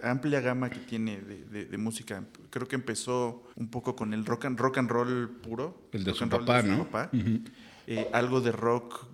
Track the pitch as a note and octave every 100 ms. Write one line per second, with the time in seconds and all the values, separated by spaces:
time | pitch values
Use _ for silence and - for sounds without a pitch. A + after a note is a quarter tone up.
0 | A#2 B2+ D3 C#3+ B2 B2 B2+ - - A2+
1 | A2 G2 G2 G2 - G#2 - G2+ A2 A2
2 | - G2 - - - B2 B2 C3+ A#2+ G#2+
3 | - B2 A#2+ A#2+ - - A2+ B2 B2 A#2+
4 | A2 G#2+ A2 A#2 C#3 B2 C3 C3 A#2+ A#2+
5 | A#2+ B2+ A#2 A#2+ A2+ A2+ D3+ F#3 - A2+
6 | F#2+ F2+ A#2 A#2 A#2+ B2 G#2+ F#2+ - A2
7 | D#3 B2 G#2 A2 - - - - - A2+
8 | G#2+ A2+ B2 C3 A#2+ G#2+ A#2 A#2+ A#2 -
9 | -